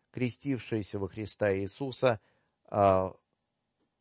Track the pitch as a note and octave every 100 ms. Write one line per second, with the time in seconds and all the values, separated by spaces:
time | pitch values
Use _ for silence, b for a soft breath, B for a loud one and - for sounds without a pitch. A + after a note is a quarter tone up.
0 | _ A#2 B2 - C#3 A#2+ - A2 G2+ G2+
1 | F#2+ A2 G2+ - G#2 G2 G2 - C3+ -
2 | C3 G#2+ _ _ _ _ - G#2 G2 F#2+
3 | F#2 - _ _ _ _ _ _ _ _